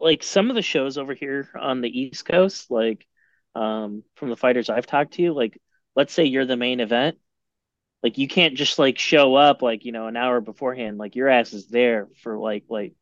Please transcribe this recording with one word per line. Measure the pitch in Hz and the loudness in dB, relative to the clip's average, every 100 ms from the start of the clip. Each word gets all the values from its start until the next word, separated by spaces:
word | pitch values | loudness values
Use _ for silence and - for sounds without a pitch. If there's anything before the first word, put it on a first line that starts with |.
like, | 160 151 | 0 0
some | - 196 226 | 0 0 2
of | 233 | 0
the | |
shows | 165 151 135 135 | -2 -2 -2 -4
over | 135 | -8
here | 135 143 139 135 120 | -8 -6 -6 -8 -8
on | 135 131 | -4 -4
the | 120 123 | -4 -4
East | 135 - | -6 -8
Coast, | - 170 190 - - | 0 2 2 0 -4
like, | 117 113 107 _ _ _ _ _ | -2 0 -4 _ _ _ _ _
um, | - 110 107 107 104 - _ | -6 -4 -4 -8 -12 -16 _
from | 135 | -10
the | 117 | 0
fighters | 127 123 113 | 2 2 -2
I've | 113 - | -6 -2
talked | 143 147 | -2 -2
to, | - 175 | -2 -2
like, | 143 110 - _ _ _ - | 0 -4 -6 _ _ _ 0
let's | 139 | 0
say | - | 2
you're | 151 131 131 | 2 2 0
the | 123 | -2
main | 123 123 | -2 -2
event, | 110 123 147 - _ _ _ _ _ _ _ _ | 0 0 0 -2 _ _ _ _ _ _ _ _
like, | 120 131 | -4 -2
you | 139 | -2
can't | - 165 | 2 2
just, | 131 143 - | 0 -2 2
like, | 135 123 | 2 0
show | - 151 139 | 2 4 6
up, | 135 147 131 | 6 6 4
like, | 123 110 | 0 -2
you | 120 | -6
know, | 117 113 | -8 -6
an | 117 | -4
hour | 127 123 | 0 0
beforehand. | 107 104 131 127 110 104 | -4 -6 -6 -6 -8 -8
Like, | 104 123 | -8 0
your | 135 | 4
ass | 123 113 | 4 2
is | 104 - | -6 -4
there | 120 123 113 98 _ | 2 2 2 -4 _
for, | 117 107 | -10 -6
like, | 110 104 - | -6 -6 -6
like, | 113 95 - | -8 -8 -14